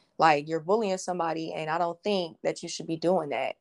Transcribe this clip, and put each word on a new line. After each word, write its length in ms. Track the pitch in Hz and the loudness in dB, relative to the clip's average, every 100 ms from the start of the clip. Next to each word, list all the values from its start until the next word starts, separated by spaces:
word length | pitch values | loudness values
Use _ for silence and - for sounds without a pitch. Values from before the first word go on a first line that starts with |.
| _ - | _ 4
Like, 300 | 160 147 147 | 6 6 2
you're 120 | 160 | -4
bullying 380 | 156 220 208 190 | 0 0 2 -2
somebody, 540 | - 180 165 160 165 | -4 -2 -2 -4 -6
and 180 | 170 156 | -6 -2
I 80 | 165 | 0
don't 220 | 170 170 | -2 -2
think 340 | 208 196 170 156 | 0 0 -2 -4
that 200 | 160 160 | -4 -4
you 60 | 170 | -6
should 180 | - 170 | -10 -6
be 100 | 160 | -2
doing 340 | 165 185 151 | 2 2 0
that." 260 | 123 131 - | -2 -4 -4